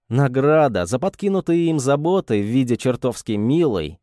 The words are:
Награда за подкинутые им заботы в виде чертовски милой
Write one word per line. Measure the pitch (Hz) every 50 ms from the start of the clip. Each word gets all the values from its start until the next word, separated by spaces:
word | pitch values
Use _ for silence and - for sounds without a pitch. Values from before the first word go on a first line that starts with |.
| _ -
Награда | 110 131 143 135 123 135 131 147 156 156 151 135 104 92 90
за | 90 117 127
подкинутые | 156 190 - - 202 202 196 190 - - 170 170 170 165
им | 160 151
заботы | 123 135 143 143 151 170 185 190 - - 113 104 101
в |
виде | 104 117 135 131 120 120
чертовски | - - 131 120 - - 127 - - - - 107
милой | 104 104 120 143 170 170 143 107 90 78 76 85 -